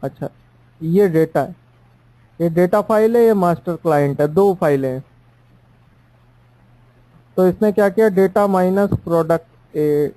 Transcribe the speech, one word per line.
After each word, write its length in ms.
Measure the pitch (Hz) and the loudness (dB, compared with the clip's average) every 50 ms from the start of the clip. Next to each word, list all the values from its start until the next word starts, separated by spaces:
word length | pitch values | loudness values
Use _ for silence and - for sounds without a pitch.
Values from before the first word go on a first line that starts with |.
| - | -10
अच्छा, 260 | 139 - - 147 - _ _ _ _ _ _ _ _ _ _ | -12 -10 -10 -14 -14 _ _ _ _ _ _ _ _ _ _
ये 280 | 165 160 165 190 208 190 | -6 -2 0 2 2 2
data 320 | 165 160 160 156 - 160 | 2 0 0 0 0 -4
है, 140 | - - 175 _ _ _ _ _ _ _ _ _ _ _ _ _ _ _ _ _ | -4 -4 -8 _ _ _ _ _ _ _ _ _ _ _ _ _ _ _ _ _
ये 80 | 165 175 | -4 -4
data 300 | 165 170 180 175 180 208 | 0 0 0 0 0 -2
file 360 | 202 - 220 214 220 220 233 | -2 0 0 2 2 2 2
है, 60 | 240 233 | 2 2
ये 120 | 226 220 | 4 2
master 420 | 202 180 175 170 165 - - 170 | 2 2 0 -2 -2 -4 -8 -10
client 440 | 160 _ 165 156 147 143 143 143 - | -6 _ 0 0 2 0 0 0 -2
है, 60 | 147 147 | -2 -2
दो 260 | 151 175 196 202 190 | 0 2 2 2 0
फाइलें 360 | 180 - 156 143 139 135 131 | 0 0 0 0 0 -2 -4
हैं। 140 | 127 131 135 _ _ _ _ _ _ _ _ _ _ _ _ _ _ _ _ _ _ _ _ _ _ _ _ _ _ _ _ _ _ _ _ _ _ _ _ _ _ _ _ _ _ - _ _ _ | -6 -8 -12 _ _ _ _ _ _ _ _ _ _ _ _ _ _ _ _ _ _ _ _ _ _ _ _ _ _ _ _ _ _ _ _ _ _ _ _ _ _ _ _ _ _ -20 _ _ _
तो 100 | - 185 185 | 0 0 0
इसने 220 | 180 185 214 214 208 | 2 0 -2 -2 0
क्या 160 | 214 208 202 | 2 0 0
किया, 200 | 185 214 220 220 | 2 2 0 2
data 380 | 190 180 190 190 190 208 202 | 2 2 0 2 2 0 0
minus 440 | 202 196 185 180 185 185 196 202 196 - - - | 0 2 0 0 0 0 0 0 0 -2 -4 -4
product 720 | - 170 170 165 160 165 165 - _ _ _ _ _ _ | -2 -2 -2 0 0 -2 -4 -4 _ _ _ _ _ _
ए 360 | 151 151 151 147 147 147 - - | -4 -2 0 0 0 -2 -4 -6